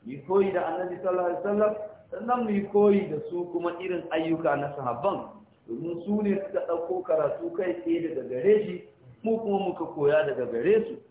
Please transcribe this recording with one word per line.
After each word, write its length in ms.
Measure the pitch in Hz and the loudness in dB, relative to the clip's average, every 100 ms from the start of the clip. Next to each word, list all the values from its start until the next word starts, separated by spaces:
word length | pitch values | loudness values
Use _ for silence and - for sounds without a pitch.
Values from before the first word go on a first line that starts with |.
mu 80 | 113 | -12
yi 120 | 143 - | -12 0
koyi 240 | 196 190 | 2 4
da 100 | 175 165 | 2 -2
Annabi 280 | 185 185 - | -4 -4 -4
sallallahu 300 | 190 180 175 | -2 0 0
alaihi 160 | 175 | -2
wasallam, 320 | 202 208 214 214 - - - | -2 2 2 2 -10 -14 -14
sannan 320 | 185 220 247 | -10 -2 0
mu 60 | 220 | 2
yi 140 | 196 196 | 0 2
koyi 420 | 208 208 202 - | 4 6 6 2
da 80 | 151 151 | -6 -4
su 160 | 175 175 | -6 -4
kuma 180 | 170 170 170 | -4 -4 -4
irin 240 | 185 175 - | -6 -6 -2
ayyuka 440 | 160 165 165 156 143 | -2 0 0 2 0
na 180 | 143 143 | -2 -4
sahabban, 540 | 127 113 196 175 - - - _ - | -4 -2 -2 -2 -8 -18 -20 _ -10
domin 340 | 120 170 170 | -8 -6 -6
su 180 | 196 214 | -2 0
ne 140 | 202 190 - | 2 0 -2
suka 200 | 180 - | -4 -2
ɗauko 360 | 170 170 180 | -4 -2 -4
karatu 480 | - 156 147 - 170 | 0 2 2 -2 -4
kai 200 | 185 180 - | -2 -2 -2
tsaye 200 | 165 165 160 | 0 0 0
daga 180 | 131 120 | -4 -4
gare 360 | 127 196 214 208 | 0 6 6 4
shi, 180 | 180 - _ - - | -8 -12 _ -20 -8
mu 140 | 220 226 | -2 0
kuma 200 | 208 196 | 0 0
muka 260 | 190 170 160 | 0 -4 -6
koya 400 | 156 143 151 139 | 2 4 4 2
daga 200 | 127 120 | -2 -2
gare 380 | 117 156 220 - | 0 4 4 2
su. 120 | - - | -8 -16